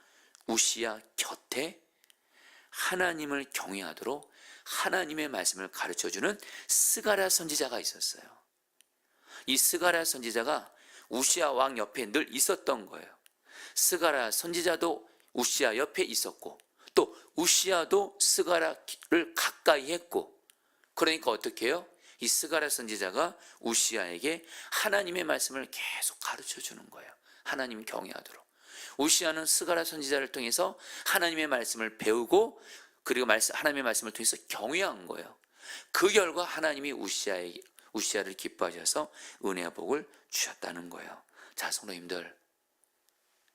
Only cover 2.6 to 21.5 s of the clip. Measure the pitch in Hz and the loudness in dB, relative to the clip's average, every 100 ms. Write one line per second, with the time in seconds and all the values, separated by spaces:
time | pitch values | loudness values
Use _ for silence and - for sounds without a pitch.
2.6 | _ - - 185 180 160 147 139 135 - | _ -6 -2 2 0 0 -4 -4 -4 -8
3.6 | - 98 85 80 113 143 - - - - | -6 -6 -6 -6 -6 -6 -10 -20 -20 -18
4.6 | - - 185 185 156 156 151 104 87 92 | -6 -2 0 0 -2 -4 -4 -2 -2 -2
5.6 | 95 - 90 85 87 95 165 208 - - | -8 -6 -6 -4 -4 -2 -2 -2 -10 -12
6.6 | - - - 226 214 196 185 - 165 151 | 0 2 2 2 2 2 4 2 0 -2
7.6 | 131 113 - 90 - - - - _ _ | -2 -2 -6 -4 -4 -6 -16 -20 _ _
8.6 | _ _ _ _ _ _ - - - 131 | _ _ _ _ _ _ -20 -10 0 2
9.6 | - 170 175 170 165 131 117 113 127 143 | 2 4 2 4 0 -2 -2 0 0 -2
10.6 | - - - - - 117 131 175 147 127 | -6 -18 -20 -20 -6 0 0 2 2 2
11.6 | 135 117 104 - 107 135 - - - 185 | 2 0 -4 -4 -2 -2 0 0 2 2
12.6 | - 120 87 76 - - _ _ _ - | 0 -2 -6 -16 -18 -20 _ _ _ -20
13.6 | - - - 175 170 139 113 - 170 170 | -6 2 2 4 4 2 0 -2 -2 0
14.6 | 170 160 170 - - _ _ - 123 - | 2 2 0 0 -8 _ _ -2 0 2
15.6 | 120 113 147 - - 107 92 - - - | 2 2 0 0 0 0 -2 -6 -14 -16
16.6 | _ _ - - - - - 151 143 - | _ _ 4 6 6 0 -6 0 4 4
17.6 | 185 180 156 196 196 - - - 165 170 | 4 2 6 4 4 2 4 4 4 4
18.6 | 160 - - - - 170 165 - - - | 2 -2 -10 -14 2 4 4 0 -2 4
19.6 | - 147 131 170 - 98 - _ _ _ | 4 4 2 -6 -2 -4 -4 _ _ _
20.6 | _ _ _ - 160 160 127 107 117 | _ _ _ 2 2 4 0 0 -4